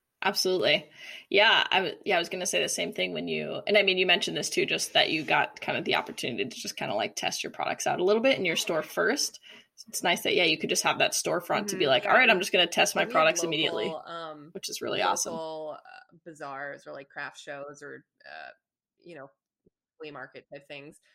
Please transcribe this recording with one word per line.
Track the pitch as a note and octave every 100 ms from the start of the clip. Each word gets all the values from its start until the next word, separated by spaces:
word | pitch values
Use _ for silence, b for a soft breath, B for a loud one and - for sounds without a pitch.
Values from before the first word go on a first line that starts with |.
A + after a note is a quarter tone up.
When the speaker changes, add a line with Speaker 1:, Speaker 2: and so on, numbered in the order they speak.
| _ _
Speaker 1:
absolutely. | F#3+ G3+ F#3 F#3 A#2+ D#3 - B B B B
Yeah, | F#3+ A3 F#3 -
I | F#3+
w-, | F3+ -
yeah, | - F3
I |
was | F3
gonna | F#3 F3+
say | F3
the | E3+
same | - E3+
thing | E3 F#3
when | E3+ E3+
you, | D#3 D3 D3 -
and | G#3
I |
mean, | F#3+ F#3
you | F3+
mentioned | F3 - D#3+
this | D3
too, | - E3+
just | D#3+ -
that | - -
you | D#3
got | D#3 D3+ - -
kind | - -
of |
the | G#3+ -
opportunity | - - - A2
to | B2 -
just | G3+ -
kinda, | -
like, | G#2 G#2 -
test | - -
your | -
products | - - - -
out | -
a |
little | F#3 A3
bit | C4 C4
in |
your | F3+ D#3+
store | - D#3+
first. | - - F3 C#4+ - - B B B - -
It's | -
nice | F3 E3+
that, | G3 -
yeah, |
you | E3+ D#3
could | -
just | F3
have | E3 C#3
that | D3+
storefront | - - E3 - D#3+ G#3
to | F#3+
be |
Speaker 2:
Mm-hmm. | -
Speaker 1:
like, | C3
Speaker 2:
Yeah, | -
Speaker 1:
"All | A#3
right, | B3
I'm | F#3+
Speaker 2:
we, |
Speaker 1:
just | E3+
gonna | F#3 F3
test | - E3+
my | F3+
Speaker 2:
we | E3+
have |
Speaker 1:
products | E3 D#3 E3
immediately," | E3+ D#3 D#3 - A2
Speaker 2:
local, | D#3+ -
um, | E3+ E3 D3+ D3
Speaker 1:
which | F#3+ -
is | -
really | A2 G2
awesome. | F3+ F#3 -
Speaker 2:
local, | E3 D#3+ D#3 D#3 C#3+
uh, | - - - F3
bazaars | F3 D3+ C#3+ C3+ C#3+ C#3 D3+
or, |
like, | C#3 C#3
craft | D3 C#3+ -
shows | - C#3+ C#3+ C#3+
or, | C#3+ C3+ - _ C#2
uh, | D#2 C#2 - _ _ _ _
you | - D#3
know, | C#3 _ _ _ _ _ _ -
flea | D3+
market | C#3+ C#3 C3 -
type | C#3+ C#3+
things | C#3+ D3 - _